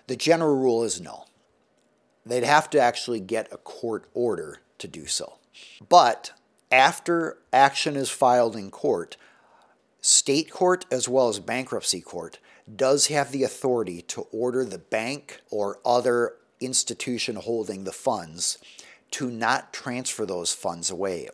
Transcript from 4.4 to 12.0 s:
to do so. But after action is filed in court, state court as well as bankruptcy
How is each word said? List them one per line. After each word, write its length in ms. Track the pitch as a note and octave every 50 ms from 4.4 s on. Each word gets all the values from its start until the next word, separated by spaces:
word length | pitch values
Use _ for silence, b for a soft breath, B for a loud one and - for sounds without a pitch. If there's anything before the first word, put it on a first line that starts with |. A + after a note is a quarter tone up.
| D#2 D2+ C#2+ - _ _ _ -
to 100 | - F2+
do 180 | - E2 D2
so. 280 | C#2+ - - - - - - _ _ B B B B B B - -
But 440 | F3 F3 D3 A#2+ A2 - - - - _ _ _ _ _ _ _ B2+
after 640 | B2+ C3 B2+ - - - - E3+ E3+ E3 D#3+ - - _ _ -
action 440 | B2+ C#3 C#3 - - - D#3+ D3
is 120 | C#3 C3+ A#2+
filed 480 | - - C#3 B2+ B2 B2 A#2+ A#2 G#2+
in 140 | A2+ G2 G2
court, 460 | - - - D3 A#2 F2 E2+ - - b b b b b b b b b b b b b _ _ _ _
state 500 | - - - - - - C#3 D3+ D#3+ -
court 360 | - - F#3 F3+ F3+ F3+ - -
as 180 | - B2+ A#2+ B2+
well 200 | B2 C3 B2+ A#2
as 100 | G#2 G2
bankruptcy 640 | F2+ F2 A2+ B2+ C3 B2 A#2+ G#2 - - - F2+